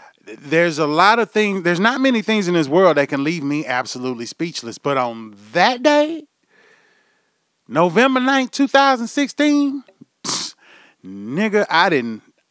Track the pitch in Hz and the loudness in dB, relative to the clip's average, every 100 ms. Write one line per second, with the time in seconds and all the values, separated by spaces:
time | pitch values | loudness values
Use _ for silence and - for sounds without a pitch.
0 | - _ - 220 143 160 175 147 147 170 | -20 _ -20 -16 -2 2 2 0 0 4
1 | 196 233 220 220 208 196 170 175 220 269 | 4 4 0 0 0 0 -2 0 0 2
2 | 269 233 208 220 175 175 139 165 185 147 | 0 0 0 0 2 0 2 4 4 4
3 | 139 139 143 170 143 147 160 127 131 127 | 0 -2 -4 -4 -4 -4 -4 -4 -6 -6
4 | 127 117 113 - 170 - 117 107 143 139 | -8 -8 -10 -8 -10 -8 -12 -8 -4 -2
5 | 120 113 110 101 104 151 208 254 294 294 | -4 -6 -16 -20 -6 0 2 2 2 2
6 | 302 320 294 _ _ _ _ _ _ _ | 0 -4 -14 _ _ _ _ _ _ _
7 | _ _ _ _ _ _ - 131 180 170 | _ _ _ _ _ _ -6 0 2 4
8 | 262 262 254 269 247 - 277 269 277 254 | 2 2 0 0 -2 -2 2 4 4 2
9 | 233 - 277 - 294 294 285 277 - _ | -2 -4 -4 0 2 2 0 -6 -14 _
10 | _ _ - - - - _ - _ _ | _ _ -8 -6 -8 -14 _ -20 _ _
11 | 92 98 104 156 220 208 202 160 190 151 | -18 -14 -8 -4 0 0 2 2 2 2
12 | 117 107 _ _ _ | -2 -8 _ _ _